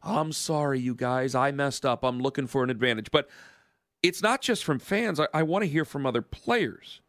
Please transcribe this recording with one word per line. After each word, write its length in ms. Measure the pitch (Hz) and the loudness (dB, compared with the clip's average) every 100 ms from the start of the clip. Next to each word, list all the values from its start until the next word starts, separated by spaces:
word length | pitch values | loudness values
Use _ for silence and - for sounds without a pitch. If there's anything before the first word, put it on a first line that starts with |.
"I'm 300 | - 196 156 | -2 -2 -2
sorry, 460 | 151 - 151 147 131 | -4 -2 0 0 0
you 140 | 123 | -2
guys, 400 | 120 123 127 131 | -2 -2 0 0
I 180 | 131 139 | 2 0
messed 340 | 139 139 - | 2 -2 0
up. 180 | 135 120 | -2 0
I'm 160 | 127 123 | 0 0
looking 280 | 131 135 131 | -2 -2 -2
for 160 | 135 | 0
an 60 | 127 | 0
advantage." 400 | 117 123 110 107 | 2 2 0 0
But 200 | 151 - - - - _ _ _ _ | 0 0 -14 -20 -20 _ _ _ _
it's 180 | 175 180 | 0 4
not 200 | 208 269 | 2 2
just 240 | - 220 | 0 0
from 120 | - 135 | 0 -2
fans. 420 | - 202 233 147 | 0 -2 0 0
I, 80 | 151 | 0
I 100 | 156 | 2
want 200 | 160 190 | 2 0
to 60 | 202 | 0
hear 160 | 151 | 0
from 200 | 151 147 | -2 -2
other 160 | 135 117 | -2 -2
players. 800 | - - - 233 135 - - - | -4 -8 0 0 0 -6 -20 -20